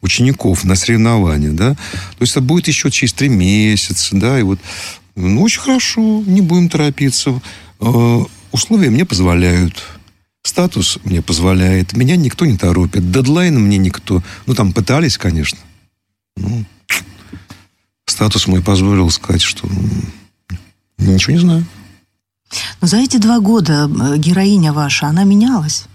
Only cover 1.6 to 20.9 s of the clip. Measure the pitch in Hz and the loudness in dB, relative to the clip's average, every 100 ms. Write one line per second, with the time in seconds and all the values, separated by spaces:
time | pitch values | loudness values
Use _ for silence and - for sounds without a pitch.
1.6 | 113 143 - 92 - - 123 - 127 175 | -2 -2 -6 -12 -14 -4 -2 0 0 0
2.6 | 165 147 143 - 120 - 139 110 90 104 | 0 -2 -2 -2 -4 -2 0 2 2 2
3.6 | 107 104 - 90 - 98 107 135 98 95 | 2 0 -2 -6 -2 -2 0 0 0 -4
4.6 | - - - - _ - 90 107 214 - | -8 -14 -14 -16 _ -6 -2 2 0 0
5.6 | 277 262 - - 220 214 208 185 180 175 | -2 -2 -2 -2 0 0 2 2 4 2
6.6 | 175 156 147 139 139 - - 127 - - | 2 2 -2 0 -2 0 -2 -4 -8 -20
7.6 | - _ 113 120 120 117 - - - 127 | -20 _ -2 2 2 2 -2 -10 -8 -6
8.6 | - 220 160 113 185 90 92 87 87 87 | 0 2 2 2 0 0 2 2 2 2
9.6 | 87 - - - - _ _ _ - - | 0 -4 -18 -20 -20 _ _ _ -8 -2
10.6 | 180 - - - - 87 - 80 90 92 | -2 0 -4 -4 -4 -4 -2 -2 0 2
11.6 | 92 92 92 107 127 180 139 - 170 101 | 2 2 0 0 2 2 0 0 0 2
12.6 | 92 87 87 104 90 92 131 156 180 139 | 0 0 0 0 0 0 2 2 2 2
13.6 | 101 98 95 - - 95 - - - 127 | 2 2 0 -2 -2 -2 -2 -12 -4 0
14.6 | 104 87 98 131 160 - 98 82 73 - | 0 0 0 0 0 0 -2 -2 -4 -8
15.6 | - _ _ _ _ _ _ - 92 117 | -16 _ _ _ _ _ _ -10 -6 -6
16.6 | 104 _ _ - - - - - - - | -8 _ _ -10 -10 -20 -20 -20 -20 -20
17.6 | _ _ _ _ - - 107 - - 92 | _ _ _ _ -10 -2 -2 -2 0 0
18.6 | 87 98 95 98 87 - - 87 - - | 2 2 2 2 2 -2 -2 -2 -2 -4
19.6 | - 98 107 90 - - _ _ _ 90 | -6 -4 -2 -4 -8 -14 _ _ _ -14
20.6 | - _ _ | -14 _ _